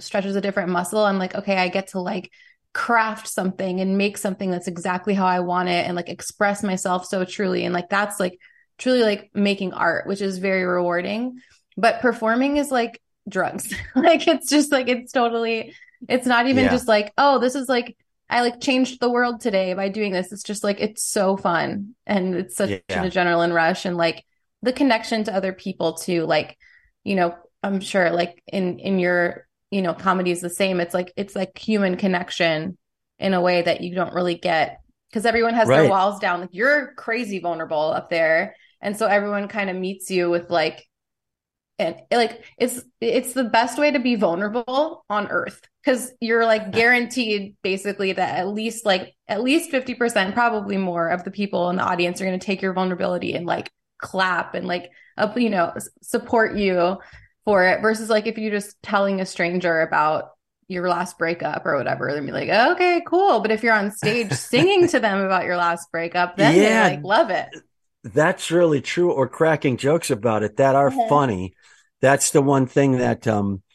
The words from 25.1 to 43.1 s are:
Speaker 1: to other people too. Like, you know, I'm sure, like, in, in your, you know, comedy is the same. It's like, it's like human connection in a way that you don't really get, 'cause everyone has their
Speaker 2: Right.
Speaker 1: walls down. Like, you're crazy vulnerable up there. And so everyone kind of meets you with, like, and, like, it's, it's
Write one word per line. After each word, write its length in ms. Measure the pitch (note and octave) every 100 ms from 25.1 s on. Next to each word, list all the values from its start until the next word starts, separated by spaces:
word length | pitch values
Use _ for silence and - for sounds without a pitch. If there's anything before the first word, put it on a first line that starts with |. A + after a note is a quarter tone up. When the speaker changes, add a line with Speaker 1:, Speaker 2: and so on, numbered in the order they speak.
| A3+
Speaker 1:
to 100 | G#3+
other 200 | G3 F#3+
people 400 | F#3 F#3+ - E3
too. 320 | D#3+ - E3+ D#3
Like, 320 | D#3 - - _ _ _ _
you 120 | G3+
know, 200 | F#3+ E3+ F3 _ -
I'm 180 | G3 G3
sure, 300 | F#3+ G3 E3
like, 320 | E3+ F3 - -
in, 320 | G3 F3+ F3
in 200 | F#3+ F#3+
your, 500 | F3+ F3 F3 - _ _ -
you 100 | G3
know, 140 | F3
comedy 380 | D#3+ F#3+ F#3 F3+
is 100 | F3
the 80 | F3
same. 300 | - G3 F3+
It's 120 | F3
like, 220 | F3+ F3+ -
it's 180 | G3+
like 220 | G3+ F#3+ -
human 400 | - G#3 G3 F#3
connection 800 | G3 F3+ F3+ - E3+ D#3 E3+ F3 _ _ _ -
in 140 | F#3+
a 80 | F#3
way 220 | F3+ F3
that 180 | F3 D#3+
you 140 | F3
don't 180 | F3+ E3+
really 220 | - F3+
get, 460 | E3+ F3+ E3 C#3 - _ _ _
'cause 100 | A3
everyone 300 | A#3 A3+ A3+
has 120 | A#3 G#3+
their 160 | C#3
Speaker 2:
Right. 80 | D#3
Speaker 1:
walls 300 | F#3+ G3 G3
down. 220 | G3 F3
Like, 80 | F3
you're 400 | F3 B3+ D4 C4
crazy 440 | - - A3+ G#3+ F#3+
vulnerable 520 | E3+ D#3+ D#3+ D#3 D3+
up 200 | A#2+ -
there. 440 | E3+ D#3+ D#3+ G3 - _ -
And 160 | G3+ G#3
so 80 | G#3+
everyone 420 | G3+ G#3 G3+ G3+
kind 220 | G#3 G3
of 60 | F#3
meets 340 | F#3 G3 -
you 180 | F#3 F3
with, 220 | F3 E3+
like, 360 | E3+ D#3 - _ _ _ _ _ _ _ _ _ -
and, 180 | E3+ E3+ -
like, 340 | A#3+ A3+ - - -
it's, 240 | A#3+ - - -
it's 320 | A3+